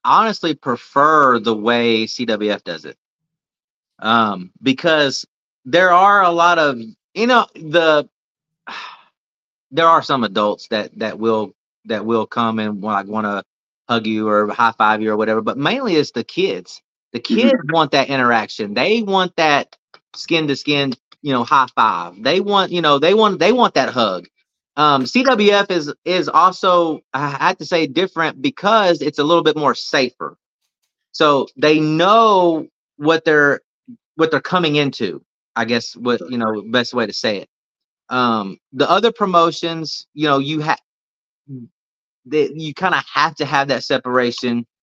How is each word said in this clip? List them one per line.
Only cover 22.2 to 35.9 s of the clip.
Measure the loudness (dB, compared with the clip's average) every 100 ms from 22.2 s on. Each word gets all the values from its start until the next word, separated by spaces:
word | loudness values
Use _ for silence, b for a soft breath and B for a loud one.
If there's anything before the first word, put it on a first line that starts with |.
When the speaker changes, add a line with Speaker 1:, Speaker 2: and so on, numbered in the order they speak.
Speaker 1:
They | -2 -2
want, | 0 0 0
you | 0
know, | 2 2
they | 4 4
want, | 2 2
they | 2
want | 2 2
that | 0 -2
hug. | 0 -2 -4 -10 _ _ _ _ 0
Um, | 2 2 0
C | 0
W | 2 4 4
F | 4 2
is, | -2 -4 -6 -4
is | -2 0
also, | 2 2 2 2 2 2 -2 -8
I | -6 -4
have | -2 -2 -2
to | -2
say, | -2 0
different | -2 -2 -2 -4 -2
because | -6 -2 2 2 2 0
it's | -2 -2
a |
little | 2 2
bit | 2 2
more | 0 -2
safer. | -2 -2 -2 -6 -14 -14 _ _ _ _ _ _ _
So | 0 2 2 -2 0
they | 2 2
know | 2 2 4 4 4 4 2 0 -6 _ _ -4
what | 0 2 2
they're, | 4 2 0 _ _ -20 -20 _ -2
what | 0
they're | 0
coming | -2 -2 0 0
into, | 0 -2 -6 -8 _ _ _ -6
I | -4
guess, | -4 -6